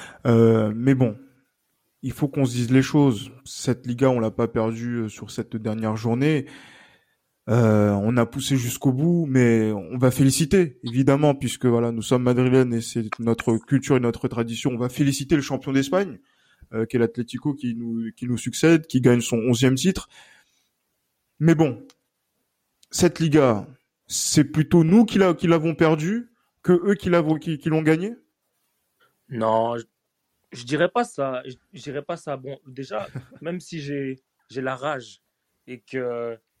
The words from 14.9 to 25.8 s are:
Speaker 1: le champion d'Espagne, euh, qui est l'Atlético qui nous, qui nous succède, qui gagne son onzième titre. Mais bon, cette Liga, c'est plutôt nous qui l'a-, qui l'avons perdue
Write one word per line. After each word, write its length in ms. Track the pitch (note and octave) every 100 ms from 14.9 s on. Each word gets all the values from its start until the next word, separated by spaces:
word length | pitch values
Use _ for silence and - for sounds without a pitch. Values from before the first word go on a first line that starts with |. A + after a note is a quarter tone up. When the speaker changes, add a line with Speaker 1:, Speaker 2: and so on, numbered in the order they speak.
| C3 C#3+ C3+ C#3 D#3
Speaker 1:
le 40 |
champion 300 | C3+ C3+ C#3
d'Espagne, 480 | C3+ C#3 F3+ G3 A2+ _ _ _ _ _
euh, 120 | A2+ A2+
qui 120 | B2
est 20 |
l'Atlético 540 | A#2 A#2 A#2 B2+ D3+
qui 200 | C#3 B2 A#2
nous, 360 | A#2 A2+ A2+ -
qui 100 | B2
nous 100 | A#2+
succède, 480 | - - D#3 E3 D#3
qui 120 | C3
gagne 220 | A#2+ A#2+
son 160 | A#2 A#2
onzième 380 | A#2+ A2+ B2+ C3
titre. 340 | F#3 F#3 - _ - _ _ _ _ _ _ _ _ _ _ _
Mais 160 | D#3 D#3+
bon, 300 | D#3 A2 - _ _ _ _ _ _ _ _ _ _
cette 280 | - F3 E3+
Liga, 460 | D#3+ D3+ C3+ G#2+ - - _ _ _
c'est 360 | - - -
plutôt 400 | D3 D#3+ D3+ F3
nous 220 | D#3+ G3+ A3
qui 120 | G3+
l'a-, 160 | F#3+
qui 140 | D#3+ F3
l'avons 280 | E3 D#3+
perdue 560 | D#3